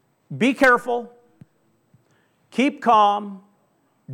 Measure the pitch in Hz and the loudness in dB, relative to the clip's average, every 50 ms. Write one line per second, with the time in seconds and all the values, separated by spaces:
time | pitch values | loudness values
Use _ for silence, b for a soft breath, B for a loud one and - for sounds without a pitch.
0 | _ _ _ _ _ - 147 131 214 269 247 - 277 254 247 233 - 247 240 240 | _ _ _ _ _ -12 -6 -2 -2 -2 0 2 4 4 4 2 0 -4 -6 -6
1 | 233 - - _ _ _ _ _ - _ _ _ _ _ _ _ _ _ _ _ | -6 -10 -18 _ _ _ _ _ -20 _ _ _ _ _ _ _ _ _ _ _
2 | _ _ _ _ _ _ _ _ _ _ - 226 262 294 - - - 226 226 214 | _ _ _ _ _ _ _ _ _ _ -4 -2 -2 -2 -2 -4 0 2 4 4
3 | 208 202 202 208 208 202 196 190 _ _ _ _ _ _ _ _ _ _ _ _ | 4 2 0 -4 -8 -12 -18 -20 _ _ _ _ _ _ _ _ _ _ _ _
4 | _ - | _ -18